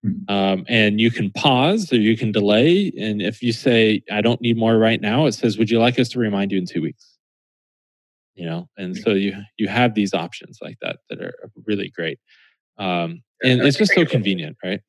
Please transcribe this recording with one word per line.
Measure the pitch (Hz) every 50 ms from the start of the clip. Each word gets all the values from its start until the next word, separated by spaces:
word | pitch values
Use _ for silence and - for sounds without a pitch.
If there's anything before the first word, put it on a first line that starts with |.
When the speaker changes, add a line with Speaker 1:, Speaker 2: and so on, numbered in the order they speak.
| -
Speaker 1:
Hmm. | 101 92 - - - 101
Speaker 2:
Um, | 101 98 98 95 92 -
and | - 120 113 107 104 104 107
you | 113 120
can | 120 - 107 98
pause | 101 - - 147 131 123 131 160 202 226 202 - 135
or |
you | 117 104 110 113
can | 110 - 110
delay. | 101 110 101 101 104 110 127 160 175 202 202 185 - -
And | 104 107 104 104
if | 107 104 107 - -
you | 120 113
say, | - - 135 120 113 110 110 107 - - -
"I | 104 107
don't | 104 113 117 -
need | 120 117 117
more | 113 113 113 113
right | 107 110 113 113 -
now," | - 104 110 131 156
it | 139 104
says, | - - 117 101
"Would | 101 113 101
you | 113 113
like | 113 123 123 -
us | 123 117
to | - 123
remind | 117 107 101 98 101 98
you | 101
in | 95 90
two | 87 - 85
weeks?" | 80 78 - _ _ _ _ _ _ _ _ _ _ _ _ _ _ _ _ _ _ _ _ _ _ _ _ _ _ _ _
You | - -
know? | 165 165 170 180 _ _
And | - 95 90 92
Speaker 1:
Hmm. | -
Speaker 2:
so | - 117 104
you, | 98 98 101 95 101 101 - _
you | - 110 98
have | 101 120 123 120 110
these | 107 101 95 -
options | 87 82 90 - - - - - -
like | - - 113 _
that | - - - - _ _
that | - -
are | - - - - - - _ - -
really | - 104 101 98 95
great. | _ - 85 82 71 _ _ _ _ _ _ _ _ _ _ _ _
Um, | - 101 92 90 87 85 82 85 170 _ _ _ _
Speaker 1:
Yeah, | - 131
Speaker 2:
and | 127 123
Speaker 1:
I | 127
Speaker 2:
it's | 143 139
Speaker 1:
think | - 214
Speaker 2:
just | 196 -
Speaker 1:
I |
Speaker 2:
so | 190
Speaker 1:
can | 165 -
Speaker 2:
convenient, | - 135 101 98 95 90 80 76 - _ -
right? | 92 98 104 _